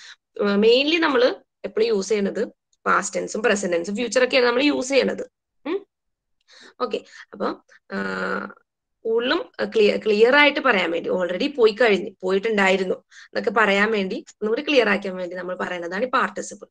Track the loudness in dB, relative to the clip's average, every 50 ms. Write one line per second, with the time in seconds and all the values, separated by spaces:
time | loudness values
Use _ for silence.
0 | -20 -20 -20 _ _ _ -6 -4 -2 0 2 4 6 6 6 4 4 2 2 2
1 | 2 2 2 4 2 2 2 -2 -10 _ _ _ -14 -6 -2 0 0 2 0 0
2 | 0 0 0 0 0 -2 -2 -4 -6 -6 -8 _ _ _ _ _ -2 0 0 0
3 | 0 -2 -4 -6 -6 -6 -6 -2 0 0 0 0 0 -2 -2 -2 -2 -4 -4 -4
4 | -4 -2 0 2 2 2 2 2 2 2 2 2 2 2 2 0 -2 0 2 2
5 | 2 2 0 -6 -8 -12 _ _ _ _ _ _ -8 -6 -6 -6 -8 _ _ _
6 | _ _ _ _ _ _ _ _ _ _ -20 -20 -20 -20 -12 -8 -6 -6 -6 -6
7 | -8 -10 -20 -20 -20 _ -12 -8 -6 -6 -6 -8 _ _ _ -20 _ -12 -10 -8
8 | -6 -6 -6 -6 -6 -4 -6 -6 -8 -10 -14 -18 _ _ _ _ _ _ _ _
9 | -4 -2 0 0 0 0 0 -2 -4 -6 _ -6 -6 -2 2 4 4 4 4 2
10 | 0 0 2 4 6 6 6 6 6 6 4 2 2 2 2 2 0 -2 -2 -4
11 | -4 -2 -2 -2 -2 -2 -2 -2 -4 -4 0 2 2 2 4 4 2 2 2 2
12 | 0 -4 -10 _ -4 -2 -2 0 0 0 0 2 2 2 2 2 0 -2 -6 -8
13 | -10 _ -20 -20 -18 -10 -8 -6 -4 -2 0 2 2 2 4 2 2 2 0 0
14 | -2 -4 -6 -8 -10 -14 -12 -8 -6 -4 -4 -2 -2 0 2 2 4 4 2 -2
15 | -2 -6 -8 -8 -8 -10 -10 -10 -10 -8 -8 -6 -6 -6 -6 -8 -8 -8 -6 -6
16 | -4 -2 -2 0 -2 -2 -4 -8 -12 -12 -14 -18 -20 -20